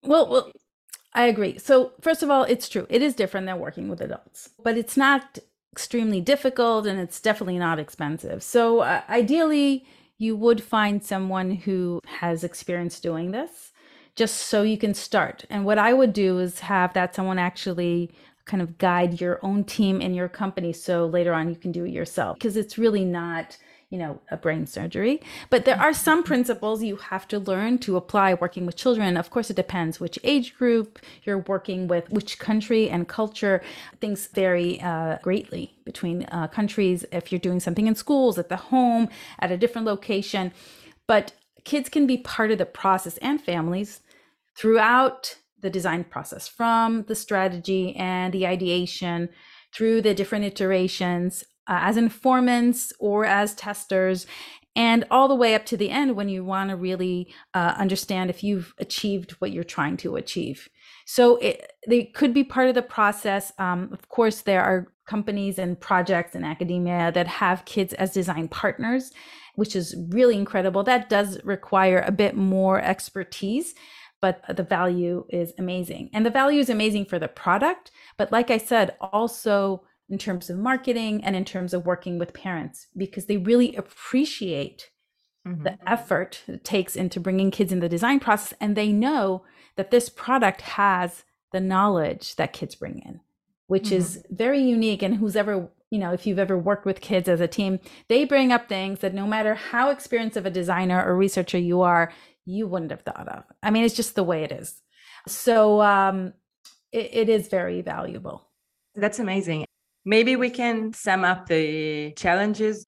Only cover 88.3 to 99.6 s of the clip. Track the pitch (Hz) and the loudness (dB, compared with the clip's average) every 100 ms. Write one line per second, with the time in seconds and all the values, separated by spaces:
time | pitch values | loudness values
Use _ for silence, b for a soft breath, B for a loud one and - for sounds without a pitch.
88.3 | 208 - - 208 208 214 208 247 302 196 | 0 0 -6 -2 0 2 2 2 2 0
89.3 | 185 b b b - 190 240 240 - - | -2 b b b -8 2 2 2 -10 0
90.3 | 262 220 190 - - 202 185 180 - _ | 2 2 0 -10 0 2 2 -2 -6 _
91.3 | _ _ 190 190 190 202 185 151 - - | _ _ -4 0 2 4 4 0 -4 -10
92.3 | - 160 - - - - - - - _ | -4 -4 -4 -12 -10 -12 -12 -14 -20 _
93.3 | _ _ _ _ 190 208 190 170 - - | _ _ _ _ -2 2 0 0 -4 -14
94.3 | 180 233 285 262 233 220 202 196 214 214 | -2 0 4 4 4 2 0 0 0 0
95.3 | 202 202 196 175 _ _ - 180 175 220 | 0 0 -2 -4 _ _ -4 -2 -2 -2
96.3 | 190 190 185 175 202 196 190 - 190 180 | 0 2 0 0 0 -2 -4 -2 -2 2
97.3 | 170 170 - 196 190 B B _ 233 285 | 2 2 0 -2 -2 B B _ 2 4
98.3 | 277 262 240 240 190 190 196 196 190 202 | 4 4 2 0 -6 -6 -4 -4 -4 -2
99.3 | 214 214 214 | 0 0 -2